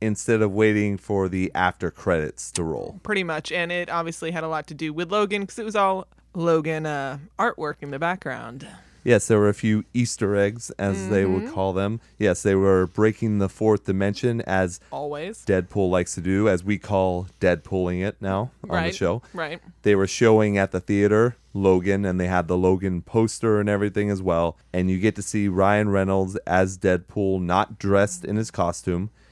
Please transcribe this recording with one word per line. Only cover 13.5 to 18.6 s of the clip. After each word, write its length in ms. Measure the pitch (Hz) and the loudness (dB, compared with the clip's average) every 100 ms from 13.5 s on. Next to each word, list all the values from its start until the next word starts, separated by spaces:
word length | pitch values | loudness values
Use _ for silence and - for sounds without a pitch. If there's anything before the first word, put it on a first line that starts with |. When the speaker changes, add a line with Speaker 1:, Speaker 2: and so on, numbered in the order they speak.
| - 110 104 - | 0 2 2 0
Speaker 1:
dimension, 560 | 95 98 101 123 117 | -2 -2 -2 -2 -4
as 380 | - 95 92 87 _ | -2 0 0 -4 _
Speaker 2:
Always. 520 | 139 147 147 180 226 - | -10 -8 -8 -10 -10 0
Speaker 1:
Deadpool 440 | 190 180 101 92 | 0 0 -2 0
likes 260 | 90 87 - | 0 -2 -4
to 60 | |
do, 260 | 85 95 107 | -2 2 2
as 140 | 90 | 2
we 140 | 92 101 | 0 -4
call 500 | - 98 92 90 92 _ | 0 0 0 -2 -8 _
Deadpooling 640 | 92 85 - 95 90 90 95 | 0 0 -2 -2 -2 -2 -4
it 120 | - | -6
now 300 | 95 95 123 - | -4 -4 -4 -10